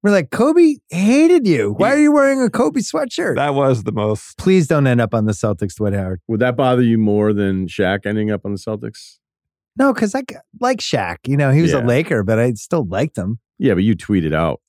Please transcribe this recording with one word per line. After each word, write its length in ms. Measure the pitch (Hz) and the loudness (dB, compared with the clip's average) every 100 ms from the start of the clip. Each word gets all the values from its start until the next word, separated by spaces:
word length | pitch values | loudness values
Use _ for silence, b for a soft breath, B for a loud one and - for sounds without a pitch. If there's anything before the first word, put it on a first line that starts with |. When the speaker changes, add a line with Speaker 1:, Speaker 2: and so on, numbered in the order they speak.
Speaker 1:
We're 100 | 202 | 2
like, 180 | 202 143 | 0 0
"Kobe 460 | - 254 330 330 277 _ | 0 2 4 4 2 _
hated 580 | 175 196 269 330 349 220 | -2 2 4 4 4 2
you. 260 | 143 104 107 | 0 0 0
Why 120 | 208 | 0
Speaker 2:
He 60 | 285 | 4
Speaker 1:
are 40 | |
you 100 | 302 | 4
wearing 280 | 294 277 269 | 4 2 2
a 80 | 247 | 0
Kobe 300 | - 277 285 | 0 0 0
sweatshirt?" 540 | 202 311 269 - 240 123 | -4 -4 -6 -4 -4 -2
Speaker 2:
That 180 | 143 139 | 0 0
was 280 | 135 120 104 | 2 0 -2
the 60 | |
most 460 | 107 107 107 - - | -4 -2 -4 -8 -4
Speaker 1:
Please 300 | - 190 151 | 2 2 4
don't 180 | 156 135 | 2 2
end 160 | 120 | 2
up 140 | 113 113 | 0 0
on 100 | 107 | -2
the 60 | |
Celtics, 440 | 101 110 98 101 - | -2 -2 -2 -6 -4
Dwight 180 | 104 | -4
Howard. 280 | 98 92 92 - | -2 -4 -8 -6
Speaker 3:
Would 120 | 113 | -2
that 140 | 123 123 | 0 2
bother 280 | 131 127 | 0 2
you 160 | 120 113 | 2 2
more 340 | 107 104 104 | 2 2 2
than 320 | 104 101 95 90 | 0 0 -2 -6
Shaq 380 | - 92 98 101 | -2 -2 -2 -4
ending 240 | 107 107 | -4 -4
up 160 | 101 101 | -4 -6
on 60 | |
the 80 | 101 | -10
Celtics? 580 | - 107 113 - - _ _ _ _ _ _ - | -8 -10 -12 -16 -20 _ _ _ _ _ _ -2
Speaker 1:
No, 140 | 269 - | -2 0
'cause 180 | 214 | -2
I 80 | 254 | -4
g-, 140 | 262 220 _ - | -8 -16 _ -6
like 180 | 247 262 | -4 -2
Shaq. 380 | - 123 90 85 - | -2 -4 -4 -8 -4
You 100 | 143 | 0
know, 120 | 143 | 2
he 120 | 139 | 2
was 100 | 170 | 2
a 60 | 147 | 0
Speaker 3:
Yeah. 60 | 120 | 0
Speaker 1:
Laker, 360 | 123 170 127 | 0 0 -2
but 140 | 98 110 | 0 0
I 160 | 123 | 0
still 320 | 107 - 170 104 | -2 -4 -4 -4
liked 320 | 95 156 - | -4 -4 -4
him. 220 | 92 113 _ _ | -8 -8 _ _
Speaker 3:
Yeah, 160 | 131 | 0
but 100 | 90 | 2
you 120 | 104 98 | 0 -2
tweeted 360 | - 101 78 | 0 -2 0
out 280 | 78 82 62 | 0 -2 -4